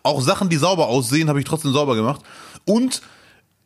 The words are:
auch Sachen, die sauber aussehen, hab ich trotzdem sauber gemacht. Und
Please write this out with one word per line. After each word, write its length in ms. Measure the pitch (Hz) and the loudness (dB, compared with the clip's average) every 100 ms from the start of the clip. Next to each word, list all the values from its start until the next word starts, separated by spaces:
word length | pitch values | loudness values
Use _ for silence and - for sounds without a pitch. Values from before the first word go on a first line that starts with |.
auch 180 | - 147 | -2 0
Sachen, 280 | 131 190 196 | 0 0 0
die 80 | 165 | 2
sauber 300 | 160 185 120 | 2 2 2
aussehen, 420 | 123 120 143 160 | 0 0 0 0
hab 80 | 143 | 0
ich 80 | 131 | -2
trotzdem 260 | 156 147 | -4 -2
sauber 240 | 131 147 113 | 0 0 0
gemacht. 260 | 113 143 - - - - - | 0 -4 -10 -20 -20 -12 -2
Und 360 | 220 254 - - - - _ _ _ | 0 0 -4 -14 -20 -20 _ _ _